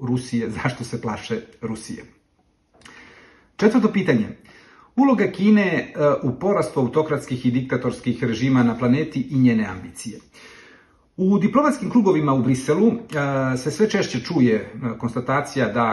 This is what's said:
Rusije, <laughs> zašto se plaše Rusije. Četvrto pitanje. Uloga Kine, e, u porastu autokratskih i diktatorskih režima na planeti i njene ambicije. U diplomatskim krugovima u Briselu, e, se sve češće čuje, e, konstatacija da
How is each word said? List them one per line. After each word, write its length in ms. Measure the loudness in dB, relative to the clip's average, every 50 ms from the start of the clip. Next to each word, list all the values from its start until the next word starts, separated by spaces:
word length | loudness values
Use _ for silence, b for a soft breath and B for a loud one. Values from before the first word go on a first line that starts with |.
Rusije, 480 | -4 -2 -2 -2 -2 -4 -4 -4 -4 -4
<laughs> 60 | -6 -4 -4
zašto 200 | -4 -4 -6 -8
se 180 | -10 -8 -8
plaše 400 | -6 -8 -8 -8 -8 -8 -8 -8 -8 -12 -14 _
Rusije. 540 | -10 -10 -10 -10 -12 -14 -14 -14 -16 -18 _ _ _ _ _ _ _ _ _ _ _ _ _ B B B B B B B B B B B B B B B _
Četvrto 340 | 0 2 4 4 4 2 2
pitanje. 360 | 2 0 2 2 2 0 0 -4 -8 -14 B B B B B B B B B B B
Uloga 320 | 2 2 4 4 2 0
Kine, 360 | -2 -2 2 4 6 6 6 4
e, 240 | 2 0 -2 -4 -6 -4 0 2 2 2 2 0
u 160 | -4 -4 -2
porastu 400 | -2 0 0 0 -2 -2 -2 -2
autokratskih 640 | -2 0 2 0 0 0 -2 -6 -4 -6 -6 -2 0
i 60 | 0
diktatorskih 720 | 0 0 -2 -2 -4 -4 -2 -4 -6 -4 -4 -4 -4 -2 -2
režima 400 | -4 -2 0 0 2 4 4 4
na 140 | 2 2
planeti 500 | 0 2 2 2 2 0 -2 -4 -6 -4 -2
i 80 | 2 4
njene 260 | 4 4 4 4 0
ambicije. 540 | -2 -6 -10 -12 -14 -16 -14 -14 -14 -14 -14 -18 B B B B B B B B B B B B B B B B B _
U 220 | 0 2 2 4 4
diplomatskim 500 | 2 2 4 4 4 2 2 -2 -2 0
krugovima 440 | 2 4 4 4 4 4 2 2 2
u 100 | 2 2
Briselu, 440 | 2 0 0 0 0 2 2 4
e, 680 | 2 2 0 -4 -6 -4 -4 -2 -2 -2 0 0 -2 -2
se 140 | -2 -4 -4
sve 180 | 0 0 0 2
češće 300 | 2 0 -2 -2 -4 -6
čuje, 360 | -6 -2 2 2 4 4 4
e, 420 | 2 -2 -6 -10 -8 -8 -8 -6
konstatacija 720 | -6 -6 -6 -6 -6 -4 -2 -2 -2 -2 -4 -2 -2 -2 0
da 140 | 0 0 0 0